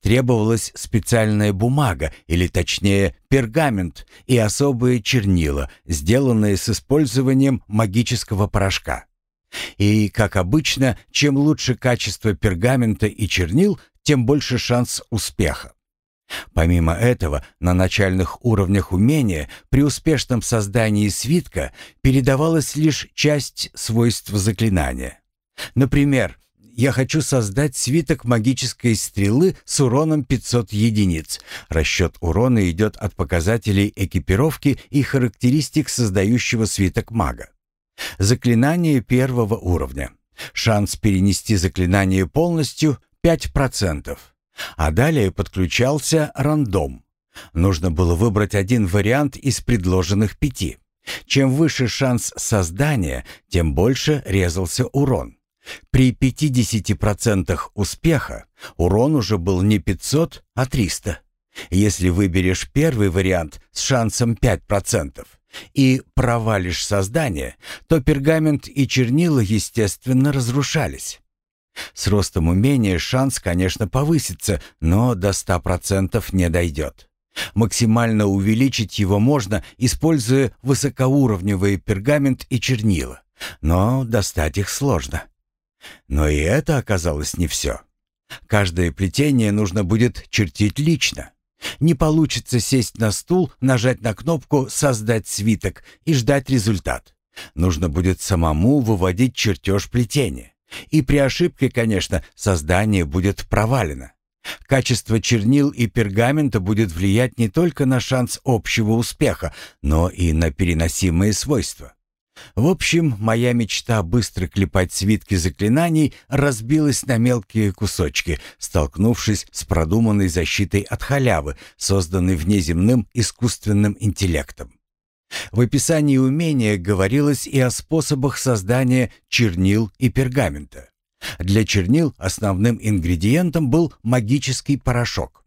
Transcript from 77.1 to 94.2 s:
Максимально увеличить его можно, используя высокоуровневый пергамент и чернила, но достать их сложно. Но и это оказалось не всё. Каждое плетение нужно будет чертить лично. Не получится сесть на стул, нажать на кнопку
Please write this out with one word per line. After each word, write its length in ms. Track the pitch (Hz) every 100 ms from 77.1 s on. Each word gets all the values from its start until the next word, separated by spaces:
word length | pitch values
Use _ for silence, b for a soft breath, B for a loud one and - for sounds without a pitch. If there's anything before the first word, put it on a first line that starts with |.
| _ _ B B 101
Максимально 720 | 113 - 117 113 117 107 104
увеличить 720 | 98 98 110 135 123 104 -
его 200 | 98 101
можно, 440 | 117 147 98 104 B B
используя 800 | 127 - 156 156 110 135 127 -
высокоуровневый 1160 | 123 139 143 - 131 143 131 101 98 98 101 95
пергамент 680 | - 98 107 147 139 127 -
и 100 | 127
чернила, 640 | - 127 110 87 64 64 _ _ B B
но 420 | 76 87 104 131
достать 540 | 123 110 95 - 78 90
их 120 | 98
сложно. 540 | - 139 92 67 85 - _ _ _ _ _ B B _
Но 200 | 71 76
и 100 | 76
это 400 | 78 131 160 143
оказалось 600 | - 98 82 73 71 -
не 100 | 85
всё. 320 | - 71 57 _ _ _ _ _ B -
Каждое 440 | 107 95 82 87
плетение 600 | - 95 104 151 135 107
нужно 320 | 104 104 95
будет 420 | 90 110 120 - -
чертить 500 | - 98 - 104 -
лично. 520 | 147 151 - - - _ _ _ B B
Не 140 | 156
получится 640 | 165 160 156 151 - - 123
сесть 380 | - 135 110 -
на 140 | 110
стул, 400 | - - 180 175 -
нажать 400 | 131 127 123 123
на 120 | 113
кнопку 540 | 104